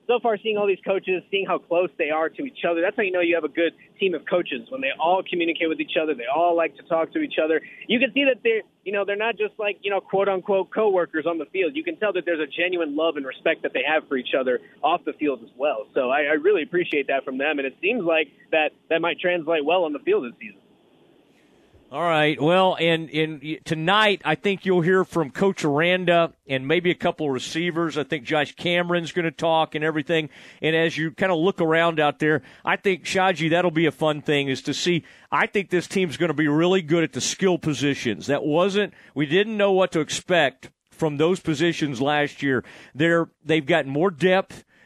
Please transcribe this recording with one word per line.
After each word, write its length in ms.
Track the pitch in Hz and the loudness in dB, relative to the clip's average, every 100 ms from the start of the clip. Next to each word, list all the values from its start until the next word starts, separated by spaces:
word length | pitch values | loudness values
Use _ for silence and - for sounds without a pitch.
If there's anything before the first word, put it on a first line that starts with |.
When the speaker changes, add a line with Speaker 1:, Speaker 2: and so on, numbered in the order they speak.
| - | -2
Speaker 1:
so 140 | 240 | 0
far 180 | 240 208 | 0 -2
seeing 200 | 220 202 | -2 -2
all 100 | 202 | 0
these 140 | 185 - | -2 -2
coaches, 380 | 190 185 180 - | -2 -2 -4 -2
seeing 160 | 196 185 | -4 -2
how 100 | 170 | -4
close 320 | - 170 180 - | 0 0 0 -2
they 140 | 147 | -2
are 180 | 156 160 | 0 -2
to 140 | 165 | -4
each 200 | 135 - 170 | -10 -4 -2
other, 120 | 170 | 0
that's 140 | 175 233 | -2 -2
how 60 | |
you 100 | 196 | -2
know 100 | 180 | 0
you 120 | 170 | 2
have 100 | 165 | 0
a 60 | 156 | 0
good 240 | 160 165 - - - | 0 -2 -2 -18 -4
team 140 | 190 | -2
of 100 | 156 - | -2 -2
coaches, 380 | 180 170 131 - | -2 -2 -8 -8
when 120 | 135 | -6
they 100 | 135 - | -4 0
all 240 | 160 190 - | 2 2 0
communicate 400 | 175 170 151 165 | -2 -2 0 -2
with 120 | 156 | -2
each 180 | 151 175 | -2 -2
other, 140 | 156 | -2
they 120 | 131 120 | -4 -2
all 300 | 151 175 170 | 2 2 2
like 200 | 160 - | 0 -4
to 80 | |
talk 280 | - 165 160 | -4 -2 -2
to 60 | 160 | -4
each 140 | 147 - | -4 -2
other. 180 | 156 160 - - - | 0 0 -2 -14 -2
You 100 | 233 | 0
can 140 | 247 | 2
see 120 | 269 277 | 2 2
that 180 | 247 | 2
they're, 180 | 233 220 - _ | 0 0 -4 _
you 80 | 185 | -6
know, 120 | 202 | -4
they're 120 | 196 202 | -2 -2
not 220 | 226 196 | -2 -2
just, 160 | 208 - | -6 -4
like, 220 | 208 202 | -6 -4
you 80 | 202 | -4
know, 100 | 196 | -4
quote-unquote 720 | - 190 196 190 - 190 190 | 0 0 2 0 0 0 0
coworkers 560 | - 220 190 165 160 156 | 0 2 2 0 -2 -2
on 140 | 165 | -4
the 60 | 143 | -4
field. 300 | 190 170 143 | -2 -2 -2
You 80 | |
can 120 | 165 160 | -6 -2
tell 160 | 214 | -2
that 120 | 180 175 | -2 -2
there's 140 | 160 | -2
a 60 | 147 | -4
genuine 500 | 160 180 180 156 147 | -2 -2 0 -2 0
love 200 | 165 147 | -2 -2
and 100 | 131 | -8
respect 380 | - 170 156 | -4 -2 -2
that 100 | 139 | -4
they 100 | 135 135 | -4 0
have 200 | 156 156 | 0 0
for 80 | 135 | -4
each 200 | 120 139 | -2 0
other 200 | 127 120 - - | 0 -2 -6 -4
off 200 | 147 170 156 | -2 0 -4
the 80 | |
field 280 | - 147 123 | -4 -4 -4
as 60 | - 123 | -10 -4
well. 300 | 147 113 107 147 | -2 -2 -4 -2
So 160 | 123 | 0
I, 100 | 143 | 0
I 120 | 147 | 2
really 280 | 156 175 196 | 2 2 2
appreciate 460 | 139 175 165 147 139 | 0 -4 -2 -2 0
that 180 | 139 139 | -2 -2
from 140 | 131 | -4
them, 180 | 147 147 | -2 -2
and 80 | 135 | -4
it 120 | - | -4
seems 220 | 185 240 | -4 -2
like 240 | 170 160 160 _ - | 0 0 -2 _ -2
that, 220 | 160 151 _ - | 0 0 _ -4
that 120 | 165 | -2
might 180 | 170 143 | 0 -2
translate 460 | 180 175 151 165 143 | -2 -2 0 0 2
well 200 | 185 160 | 2 0
on 80 | |
the 60 | 139 | -2
field 260 | 151 208 120 | -2 -2 -2
this 120 | - | -12
season. 180 | 110 - _ _ _ _ _ _ _ _ _ _ _ _ - | -20 -20 _ _ _ _ _ _ _ _ _ _ _ _ -12
Speaker 2:
All 80 | 139 | -4
right. 400 | 170 156 151 151 | 0 2 2 2
Well, 360 | 151 185 190 160 | 2 4 4 2
and, 300 | 165 165 160 | 0 0 -2
and 320 | 151 156 151 | -4 -4 -4
y-, 160 | 151 156 - | -10 -10 -6
tonight, 560 | 160 160 208 214 190 | -2 2 4 4 2
I 120 | 151 160 | -2 -2
think 300 | 202 185 190 | -2 -2 0
you'll 140 | 180 | 2
hear 240 | 165 185 | 4 2
from 260 | 180 170 139 | 2 -2 -2
Coach 360 | - 196 - 156 | 0 0 0 0
Aranda 640 | 143 175 185 175 170 165 _ - | 2 2 2 2 2 2 _ -6
and 180 | 131 135 | -4 0
maybe 240 | 175 175 | 0 0
a 60 | - | 0
couple 300 | 175 170 151 | -2 -2 -2
of 80 | |
receivers. 640 | 127 - 160 175 160 165 147 | -2 -4 -4 -2 -2 -2 -2
I 80 | 135 | -4
think 180 | 156 | -6
Josh 320 | 120 151 135 - | -2 -2 -2 -4
Cameron's 560 | 175 175 175 175 160 | -2 0 0 -2 -2
gonna 180 | 180 165 | -4 -4
talk 460 | - 170 160 156 156 | -2 0 2 0 -2
and 80 | |
everything. 460 | 156 156 143 165 151 - - - | -2 -2 0 -2 -2 -12 -20 -4
And 120 | 156 | 0
as 240 | 160 165 147 | 2 0 0
you 140 | 160 | -4
kinda 240 | - 190 165 | -2 0 2
look 240 | 185 190 | 0 2
around 400 | 160 165 170 160 | 2 4 2 2
out 200 | 147 - | 0 2
there, 240 | 151 151 - - | 2 0 -2 -8
I 140 | - 190 | -2 0
think, 260 | 202 170 | 0 -2
Shaji, 460 | - 190 190 151 160 | -2 0 2 2 0
that'll 220 | 170 180 | 2 2
be 160 | 156 156 | 2 0
a 40 | |
fun 300 | - 156 147 | 2 -2 0
thing, 260 | - 143 139 | 0 0 0
is 140 | 127 | -4
to 120 | - | -4
see. 300 | 127 180 170 - - - | -2 0 -2 -4 -20 -2
I 140 | 143 214 | 0 0
think 220 | 208 170 | -2 0
this 160 | 180 - | -2 -2
team's 300 | 196 180 123 | -2 -2 -2
gonna 180 | 170 | -2
be 140 | 143 151 | 0 2
really 340 | 147 175 190 | 2 2 2
good 220 | 147 170 | 2 0
at 80 | 160 | 0
the 80 | 123 | -2
skill 380 | - - 190 170 | -6 0 0 0
positions. 680 | 160 123 143 131 120 101 98 | -2 0 -2 0 -4 -4 -2
That 180 | 139 151 | -2 0
wasn't, 480 | 156 196 196 196 - - | 0 2 0 -4 -8 -12
we 120 | 139 151 | -4 0
didn't 320 | 180 214 214 | 2 0 0
know 160 | 202 | 2
what 180 | 190 185 | 2 2
to 80 | 165 | 0
expect 720 | 151 - - 180 135 - - _ _ | -2 -6 0 2 2 -2 -20 _ _
from 260 | - 160 143 | -4 -4 2
those 240 | 160 185 | 2 2
positions 580 | - 147 170 160 147 120 | -2 0 0 0 -4 -2
last 420 | 139 147 143 - | 0 0 -2 -2
year. 220 | 143 123 - - - 127 | 0 0 -2 -18 -14 0
They're, 340 | 165 170 160 _ | 2 2 0 _
they've 220 | 147 160 135 | -2 0 2
got 200 | 165 135 | 0 2
more 260 | 143 196 | 0 0
depth 520 | 143 185 185 - - - _ | 2 2 2 0 -12 -20 _